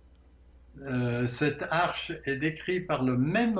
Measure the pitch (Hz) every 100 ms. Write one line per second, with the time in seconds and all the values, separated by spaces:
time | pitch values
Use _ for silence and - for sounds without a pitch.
0 | - - - - - - - - 135 127
1 | 120 120 120 - 151 147 - 160 180 -
2 | - 165 - 135 156 156 - 185 180 139
3 | 127 127 143 208 233